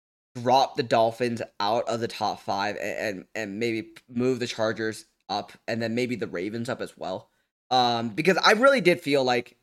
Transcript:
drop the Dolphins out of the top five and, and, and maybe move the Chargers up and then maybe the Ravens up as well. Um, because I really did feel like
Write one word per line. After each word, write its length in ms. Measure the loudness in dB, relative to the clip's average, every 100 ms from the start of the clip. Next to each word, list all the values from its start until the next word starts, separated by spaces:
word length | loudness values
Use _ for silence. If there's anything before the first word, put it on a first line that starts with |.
| _ _ _
drop 420 | -4 4 4 4 0
the 60 |
Dolphins 580 | 2 4 4 2 -4 -2 -8 _
out 260 | 0 0 0
of 120 | -2
the 80 | -4
top 320 | -2 -4 -4
five 360 | -4 -2 -2 -4
and, 220 | -6 -4
and, 260 | -4 -6 -10
and 240 | -8 -8 -4
maybe 300 | -2 -2 -8 -16 _
move 320 | -2 0 0
the 60 | -4
Chargers 580 | -2 -2 -2 -6 -6 -14 _ -6
up 240 | -6 -6 -12 -6
and 140 | -4
then 140 | -2
maybe 220 | -2 -2 -4
the 100 | -6
Ravens 420 | -6 -6 -6 -6
up 140 | -6
as 140 | -8 -10
well. 320 | -8 -8 -10 _ _ _ _
Um, 400 | 2 2 0 -2
because 260 | 0 2 4
I 160 | 4
really 300 | 6 6 6
did 180 | 4 2
feel 240 | 2 2
like 320 | 2 0 -2 _